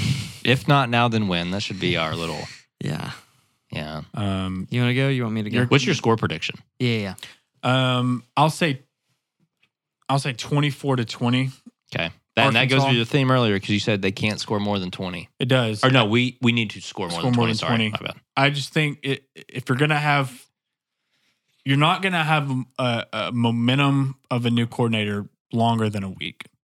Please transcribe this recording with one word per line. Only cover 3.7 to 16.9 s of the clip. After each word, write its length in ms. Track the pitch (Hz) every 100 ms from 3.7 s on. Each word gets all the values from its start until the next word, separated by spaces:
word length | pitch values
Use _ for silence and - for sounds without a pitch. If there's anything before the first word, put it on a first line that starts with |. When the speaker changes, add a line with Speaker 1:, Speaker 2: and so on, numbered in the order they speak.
Speaker 1:
Yeah. 320 | 82 76 78 76
Speaker 3:
Um, 540 | - 101 95 95 95 95
Speaker 2:
You 120 | 120
wanna 120 | 123
go? 140 | 123 139
You 140 | 131
want 120 | 117
me 80 | 110
to 60 | 104
go? 80 | 120
Speaker 3:
You're 60 | 123
Speaker 1:
What's 200 | 139 127
your 80 |
score 220 | 165 117 113
prediction? 380 | 90 78 - - _ -
Speaker 2:
Yeah, 360 | 123 113 98 92 - - _ _
yeah. 340 | 123 131 127 123
Speaker 3:
Um, 240 | 123 123 - -
I'll 140 | 156
say, 320 | 156 170 135 _ _ _ _ _ _ _ _ _ _ _ _ -
I'll 80 | 139
say 160 | 143
twenty-four 640 | 117 - 147 147 131 139 127
to 80 | 113
twenty. 440 | - 120 127 131 - - - _
Speaker 1:
Okay. 160 | - 82 - _ -
That, 100 | 117
and 80 | 113
that 100 | 127
goes 140 | 135
Speaker 3:
Arkansas. 80 | 139
Speaker 1:
with 80 | 120
your 80 | 113
theme 240 | 147 131
earlier 280 | 131 113 98
'cause 100 | -
you 100 | 104
said 220 | - 101
they 100 | 98
can't 260 | 98 107 101
score 200 | - 107
more 180 | 104 101
than 120 | 90
twenty. 380 | - 92 90 - -
Speaker 3:
It 100 | 127
does. 340 | 131 113 107
Speaker 1:
Or 60 | 131
no, 140 | 131 107
we, 300 | 117 123 -
we 100 | 120
need 180 | 117 107
to 100 | 98
score 240 | -